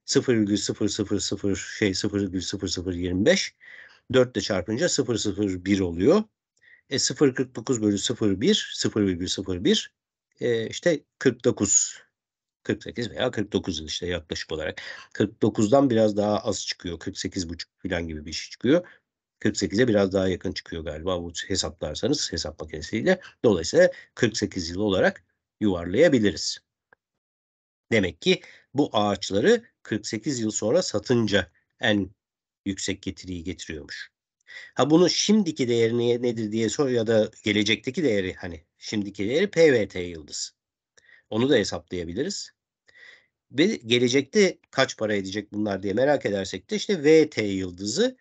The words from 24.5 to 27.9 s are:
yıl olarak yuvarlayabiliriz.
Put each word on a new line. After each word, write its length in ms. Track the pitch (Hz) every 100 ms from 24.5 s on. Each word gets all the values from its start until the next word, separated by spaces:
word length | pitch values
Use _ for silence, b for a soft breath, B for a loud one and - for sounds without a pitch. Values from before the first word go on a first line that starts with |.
| 98 85
yıl 100 | 87
olarak 440 | 107 92 170 - - _ _ _
yuvarlayabiliriz. 960 | 107 87 87 98 170 131 101 80 - - _ _ _ _ _ _ _ _ _ _ _ _ _